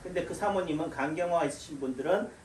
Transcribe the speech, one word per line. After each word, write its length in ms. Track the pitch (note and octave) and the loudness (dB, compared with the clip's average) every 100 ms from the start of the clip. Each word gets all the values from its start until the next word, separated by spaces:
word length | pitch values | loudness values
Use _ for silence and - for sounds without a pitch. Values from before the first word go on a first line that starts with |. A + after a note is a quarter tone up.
근데 220 | F3+ F3 E3 | -2 -2 -2
그 80 | |
사모님은 560 | E3+ G3+ G3 E3+ D3+ D#3 | 0 2 2 0 0 -2
간경화 560 | - C#3+ D#3 F3 E3+ C#3+ | -2 -2 0 2 2 2
있으신 340 | - - C#3+ | -2 -10 -6
분들은 500 | C3+ B2+ D#3 G3 A#3+ - | -4 -2 4 4 2 -8